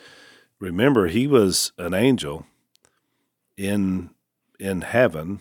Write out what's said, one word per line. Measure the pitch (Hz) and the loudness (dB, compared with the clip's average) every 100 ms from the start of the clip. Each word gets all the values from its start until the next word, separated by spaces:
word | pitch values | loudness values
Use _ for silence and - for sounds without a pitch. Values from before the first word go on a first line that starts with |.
| - - - _ _ - | -20 -20 -20 _ _ -14
Remember, | 95 87 139 120 87 | -8 2 4 4 2
he | 107 143 | 0 4
was | 127 95 85 - - | 4 4 2 -4 -8
an | 87 | -4
angel | 92 131 120 73 73 - _ _ _ _ _ _ _ _ _ _ - | 0 2 2 -4 -12 -14 _ _ _ _ _ _ _ _ _ _ -8
in, | 98 101 95 92 85 _ _ _ _ - | -4 -2 -2 -2 -8 _ _ _ _ -10
in | 98 90 | -6 -6
heaven | - 117 117 78 85 101 | -2 0 0 -2 -10 -12